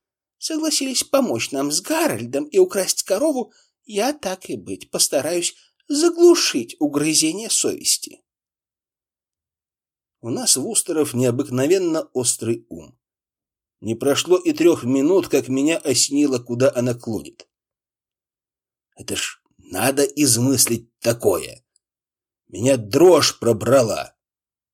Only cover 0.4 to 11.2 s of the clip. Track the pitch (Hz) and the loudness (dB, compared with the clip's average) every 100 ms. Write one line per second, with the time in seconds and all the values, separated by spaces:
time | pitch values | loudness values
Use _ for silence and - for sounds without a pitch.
0.4 | - 320 311 294 269 254 - 269 240 117 | -8 -4 -2 -2 -4 -4 -2 0 0 -2
1.4 | - 139 143 151 196 320 320 120 117 135 | -4 -4 -4 -4 -4 -2 0 -2 -4 -6
2.4 | 147 202 185 202 180 - - 196 302 262 | -2 2 2 2 -4 -4 -2 0 0 -2
3.4 | 233 _ _ _ _ 208 233 302 196 185 | -6 _ _ _ _ -4 -2 -4 -6 -8
4.4 | - 131 87 95 - 170 - 151 135 175 | -10 -12 -10 -14 -10 -4 0 0 -2 -4
5.4 | 175 - _ _ _ 294 339 339 349 339 | -4 -8 _ _ _ 0 0 6 6 6
6.4 | - 139 113 - 147 143 151 151 160 180 | 2 -2 -6 -4 -2 0 0 0 0 -2
7.4 | 226 - 147 - - - - - _ _ | -4 -2 -2 -2 -4 -4 -6 -18 _ _
8.4 | _ _ _ _ _ _ _ _ _ _ | _ _ _ _ _ _ _ _ _ _
9.4 | _ _ _ _ _ _ _ _ 113 151 | _ _ _ _ _ _ _ _ -8 -6
10.4 | - - 160 208 - 156 143 120 | -2 -2 -2 -4 -2 -2 -2 0